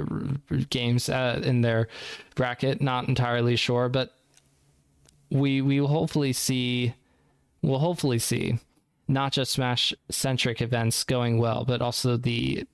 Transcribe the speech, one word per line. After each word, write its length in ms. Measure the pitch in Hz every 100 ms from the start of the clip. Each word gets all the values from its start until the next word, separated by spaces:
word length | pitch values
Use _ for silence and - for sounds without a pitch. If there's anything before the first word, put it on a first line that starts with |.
| - - - 139 - 135 139
games, 360 | 127 120 123 -
uh, 320 | 131 123 117
in 180 | 131 123
their 260 | 117 113 113 - - - -
bracket. 480 | - 123 123 135 143
Not 280 | 143 127 127
entirely 460 | 123 120 120 120 120
sure, 320 | - 123 123
but 260 | 131 127 _ _ _ _ _ _ _ _ _ _ _ -
we, 320 | 135 139 135
we 180 | 135 139
will 80 | 139
hopefully 460 | 156 165 156 139
see, 640 | 123 - 127 123 123 120 - _ _ _ _ _ -
we'll 160 | 147 135
hopefully 400 | 170 170 143 117
see 400 | - 120 - 117 - _ _ _ -
not 260 | 135 135
just 180 | 143 127
Smash-centric 1080 | - 123 123 - - - - 135 123 127 113
events 420 | 120 120 113 -
going 340 | - 123 120 117
well, 280 | 117 117 120
but 160 | 120
also 340 | 120 - 127 120
the 500 | 123 117 131 - -